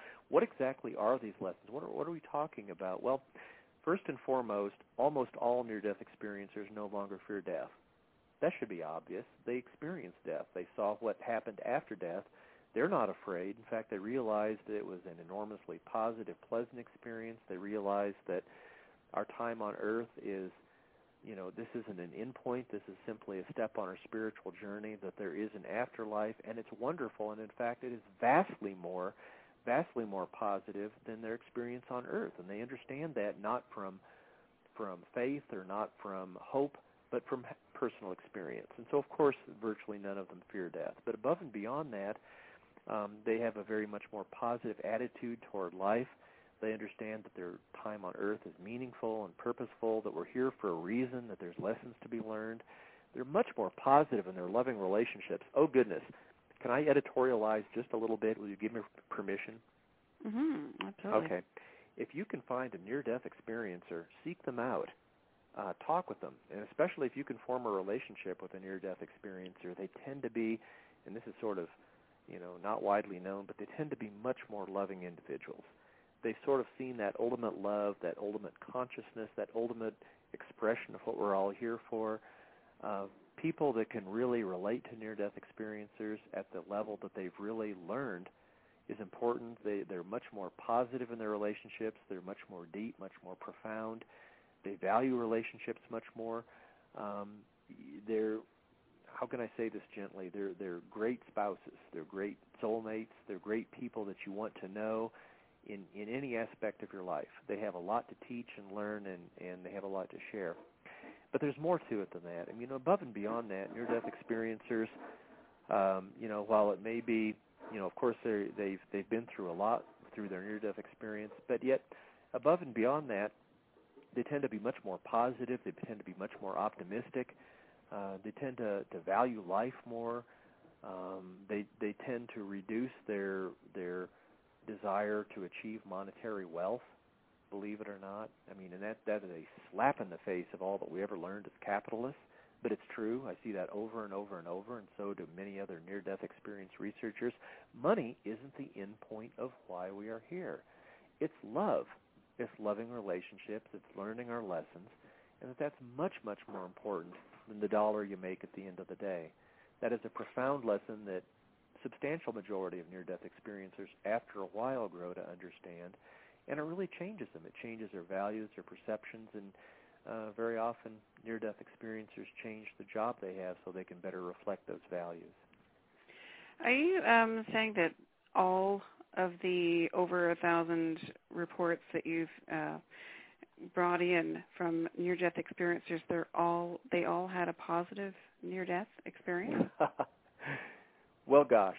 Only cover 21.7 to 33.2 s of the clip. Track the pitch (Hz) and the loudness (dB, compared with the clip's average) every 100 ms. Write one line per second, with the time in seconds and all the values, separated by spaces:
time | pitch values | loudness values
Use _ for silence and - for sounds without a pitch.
21.7 | 120 110 90 87 85 120 127 131 123 120 | -6 -6 -8 -8 -6 -8 -6 -2 -2 -4
22.7 | 101 - - - 110 - 95 90 - 110 | -8 -8 -12 -8 -8 -6 -6 -4 -2 0
23.7 | - 92 92 - 113 110 - - 85 104 | 0 -4 -6 -6 -4 -4 -4 -12 -10 -8
24.7 | 104 107 107 95 - 98 80 107 104 - | -6 -6 -6 -8 -4 -4 -2 -2 -4 -4
25.7 | 104 123 - 110 104 107 113 - 117 107 | -2 -2 -4 -2 0 0 -2 -8 -8 -10
26.7 | 104 120 - 113 - 107 107 110 - 120 | -4 -2 -2 -4 -2 -4 -4 -10 -2 -2
27.7 | 120 127 117 - 95 117 151 190 - 104 | -2 -6 -8 -12 4 8 8 6 -2 -6
28.7 | 92 87 92 92 - - - - - - | -4 -4 -2 -2 -6 -18 -20 -20 -8 2
29.7 | 131 175 123 110 98 90 - 107 98 101 | 2 4 -2 0 -2 -2 -2 0 0 -2
30.7 | 101 107 - - 110 113 117 - 123 120 | -6 -6 -8 -12 -8 -4 -6 -6 -6 -4
31.7 | 123 - 123 123 208 220 - 90 104 123 | -6 -6 -6 -2 -4 -4 -8 -8 -6 -6
32.7 | 131 - 135 160 123 | -10 -10 -6 -4 0